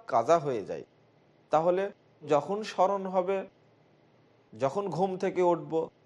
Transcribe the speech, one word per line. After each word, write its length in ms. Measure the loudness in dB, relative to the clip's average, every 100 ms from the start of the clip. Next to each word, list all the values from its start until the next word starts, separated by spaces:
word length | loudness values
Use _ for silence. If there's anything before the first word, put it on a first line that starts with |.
| -2
কাজা 320 | 0 4 4
হয়ে 260 | 2 -4
যায়, 200 | -6 -10 -12 _ _ _ _ _ _
তাহলে 420 | 2 4 0 -2 -8 _ _ 0
যখন 340 | 0 2 -6
স্মরণ 440 | -4 0 2 0 -2
হবে, 400 | -2 0 -4 -6 _ _ _ _ _ _ _ _ _ _ -4
যখন 300 | -2 -2 -4
ঘুম 280 | -2 -2 0
থেকে 260 | -2 2
উঠব, 460 | 2 2 0 -4 -4 _